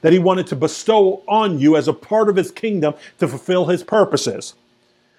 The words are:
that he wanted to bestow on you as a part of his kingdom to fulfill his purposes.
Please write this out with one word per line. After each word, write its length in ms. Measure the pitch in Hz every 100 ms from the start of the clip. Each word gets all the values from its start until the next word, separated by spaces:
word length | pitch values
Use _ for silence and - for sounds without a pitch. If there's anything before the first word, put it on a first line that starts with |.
that 120 | 160
he 40 | 180
wanted 300 | 175 185 175
to 80 | 139
bestow 680 | 156 - - 220 190 196 -
on 320 | 214 214 156
you 180 | 285 156
as 100 | -
a 60 |
part 340 | - - 214 214
of 100 | 196
his 120 | -
kingdom 460 | - 226 202 151 147 - _
to 80 | 160
fulfill 400 | 127 - 185 165
his 160 | 180
purposes. 720 | 180 220 185 143 131 98 - - _ _ _ _ _